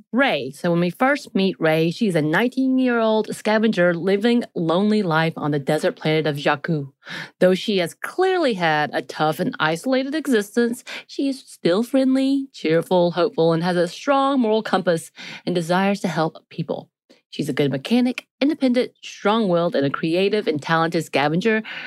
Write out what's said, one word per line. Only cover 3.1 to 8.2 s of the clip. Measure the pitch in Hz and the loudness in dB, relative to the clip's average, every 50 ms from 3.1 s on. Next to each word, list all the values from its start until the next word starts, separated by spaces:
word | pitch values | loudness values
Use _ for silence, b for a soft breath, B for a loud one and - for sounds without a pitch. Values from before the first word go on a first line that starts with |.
| 220 220 214 - - | 2 0 0 -2 -6
scavenger | - - 214 214 220 214 226 - 180 175 175 170 | -6 -2 0 0 2 2 2 2 4 2 2 2
living | 170 160 190 196 202 214 240 240 240 220 - - | 2 0 0 0 2 2 2 2 2 0 -2 -4
lonely | 180 170 160 160 185 202 208 208 214 196 | -2 0 2 2 2 2 2 2 2 2
life | 170 156 160 160 165 - 160 | 2 2 2 2 0 -2 -2
on | 151 147 147 | -2 -2 -2
the | 147 | -2
desert | 143 - 151 156 185 180 - | 0 0 0 0 0 -2 -2
planet | - - 160 156 156 156 | -2 -2 0 0 2 0
of | 156 143 | 0 -2
Jakku. | 143 143 165 147 143 - - 165 147 139 135 - B B B B B B B B _ | -2 0 0 0 0 -2 -2 -2 -4 -4 -6 -12 B B B B B B B B _
Though | 185 185 185 | 4 4 4
she | 185 - - 208 185 | 2 0 -2 -2 0
has | 170 160 - | -2 -2 -6
clearly | - - - - - | -10 -12 -8 -2 0